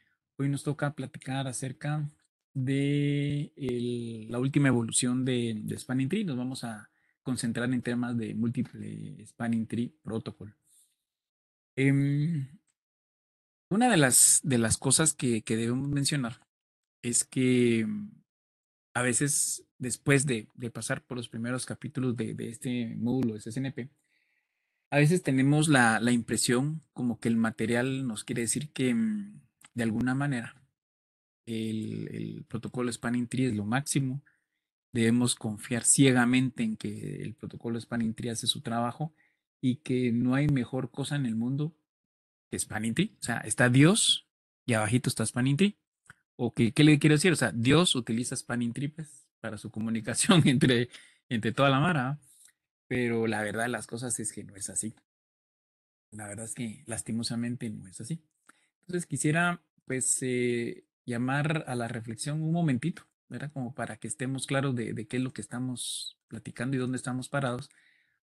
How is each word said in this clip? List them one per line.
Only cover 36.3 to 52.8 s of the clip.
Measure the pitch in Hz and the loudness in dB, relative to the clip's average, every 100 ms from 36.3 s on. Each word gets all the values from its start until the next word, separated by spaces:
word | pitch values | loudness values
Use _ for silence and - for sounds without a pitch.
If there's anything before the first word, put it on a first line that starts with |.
| 127 131 123 | 4 2 0
en | 113 107 | -4 -2
que | 110 107 104 95 | -8 -8 -10 -8
el | 101 107 | -10 -10
protocolo | 95 101 120 117 | -14 -10 -6 -6
Spanning | 117 120 113 110 | -6 -4 -2 -4
Tree | 120 | -6
hace | 113 117 | -4 -2
su | - | -2
trabajo | - 117 120 - 156 - _ _ _ _ | -2 -2 -2 -4 -8 -8 _ _ _ _
y | 127 131 | 0 0
que | - 127 123 | 0 0 2
no | 117 123 131 | 2 2 2
hay | 147 | 2
mejor | 139 117 131 131 | 2 0 -4 -6
cosa | - 135 143 | -6 -4 -2
en | 127 | -2
el | 110 | -2
mundo | 120 139 151 - _ _ _ _ _ _ _ | -2 -2 -4 -8 _ _ _ _ _ _ _
que | 92 | -8
Spanning | - 104 113 | -6 -4 -2
Tree. | 113 202 - | 0 -2 -4
O | |
sea, | - 117 | -6 -6
está | - - 123 | -4 4 6
Dios | 127 151 220 - - - _ _ _ - | 8 8 8 4 2 -2 _ _ _ -2
y | |
abajito | 110 107 120 135 | 0 2 2 0
está | - 113 | -2 -2
Spanning | 123 127 143 | 0 0 4
Tree. | 202 - _ _ _ - _ - | 2 2 _ _ _ -20 _ -4
¿O | 120 | -4
qué, | - 117 | 2 2
qué | - | 6
le | 151 147 | 8 8
quiero | 151 151 | 6 6
decir? | 185 | 4
O | 151 | 2
sea, | 117 | 0
Dios | 117 117 147 180 131 | 2 6 6 6 2
utiliza | 117 113 123 127 | -2 -4 -4 -8
Spanning | - 120 120 | -6 -4 -4
Tree, | 117 139 | -4 -6
pues, | 147 151 - _ _ | -8 -16 -16 _ _
para | 110 104 | -12 -10
su | 107 | -10
comunicación | - 113 113 107 113 - 185 | -8 -4 -4 -2 -2 6 8
<laughs> | 135 | 8
entre, | 123 - 120 120 - - _ _ | 4 4 4 2 -6 -20 _ _
entre | 120 110 | -2 -2
toda | - 139 | 4 4
la | 131 | 4
mara, | 151 151 123 | 2 0 -2
¿ah? | 147 _ _ - _ _ _ | -6 _ _ -20 _ _ _